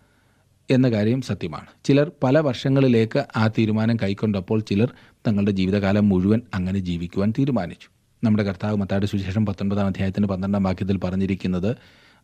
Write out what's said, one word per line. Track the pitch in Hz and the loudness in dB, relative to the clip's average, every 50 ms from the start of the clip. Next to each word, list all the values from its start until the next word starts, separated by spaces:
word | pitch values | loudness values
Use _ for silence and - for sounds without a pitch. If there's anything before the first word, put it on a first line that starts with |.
| _ _ _ _ _ _ _ _ _ _ _ _ _ - | _ _ _ _ _ _ _ _ _ _ _ _ _ 0
എന്ന | 135 127 131 120 | 2 4 4 2
കാര്യം | 113 104 107 110 123 131 | 2 2 2 2 0 -2
സത്യമാണ്. | 123 - 101 - 98 82 73 - - - - _ - | -4 -6 -6 -6 -6 -8 -8 -12 -16 -18 -20 _ 0
ചിലർ | - 135 143 147 175 - _ | 4 4 4 4 2 -2 _
പല | 135 127 139 160 | 0 2 2 2
വർഷങ്ങളിലേക്ക് | 156 135 117 - - 139 135 135 135 127 120 113 110 113 - 139 135 - - | 2 0 -2 -2 -2 0 2 4 4 4 4 4 2 2 0 -4 -4 -2 -2
ആ | 117 110 110 | 0 0 2
തീരുമാനം | - 120 113 107 107 110 110 113 117 | 2 2 0 2 2 0 0 0 0
കൈക്കൊണ്ടപ്പോൾ | 113 98 98 101 - 113 107 101 98 90 - 113 110 | 0 -2 -2 -2 -2 -2 -2 -2 -2 -2 -2 -2 -2
ചിലർ | 110 - 101 101 120 - - - - - _ _ - | -2 0 2 2 2 0 -2 -10 -20 -20 _ _ -4
തങ്ങളുടെ | 120 104 101 101 104 | -2 0 0 0 0
ജീവിതകാലം | 98 95 92 95 101 101 98 95 101 104 104 101 | 0 0 0 0 0 0 2 2 2 4 4 4
മുഴുവൻ | 95 90 92 101 110 120 - - - | 2 2 2 2 2 0 -2 -4 -6
അങ്ങനെ | 92 90 92 95 98 | -4 -4 -2 -2 -4
ജീവിക്കുവാൻ | 90 87 85 85 87 85 - 95 98 110 110 139 | -2 -4 -4 -4 -6 -6 -4 -2 -2 0 0 0
തീരുമാനിച്ചു. | 135 143 123 101 87 85 - - - _ _ _ _ _ _ _ 120 | 0 0 0 -2 -4 -6 -10 -16 -20 _ _ _ _ _ _ _ 0
നമ്മുടെ | 110 107 110 101 | 2 2 2 0
കർത്താവ് | 98 92 - 107 107 107 | -2 -4 -4 -4 -4 -2
മത്തായിയുടെ | 101 98 92 98 98 101 | -2 -2 -2 0 -2 0
സുവിശേഷം | 101 - 101 95 92 95 110 107 | -2 -2 -4 -4 -2 -2 0 0
പത്തൊൻപതാം | 101 95 - 98 101 101 104 98 | 0 -2 -4 -4 -2 -2 0 -2
അധ്യായത്തിൻ്റെ | 98 92 - 98 95 95 104 104 98 | -2 -2 -2 -4 -2 -2 -2 -2 -2
പന്ത്രണ്ടാം | 95 90 98 98 101 101 | -2 -4 -2 -2 0 0
വാക്യത്തിൽ | 95 92 90 - 104 95 98 | 0 0 -2 -2 -2 -2 -2
പറഞ്ഞിരിക്കുന്നത്, | 90 92 90 92 95 95 92 98 - - 92 92 90 92 107 135 - - - _ _ _ _ _ _ | -2 -2 -4 -2 -2 -2 -2 -2 -2 -2 -4 -2 -2 -2 -2 -4 -4 -10 -20 _ _ _ _ _ _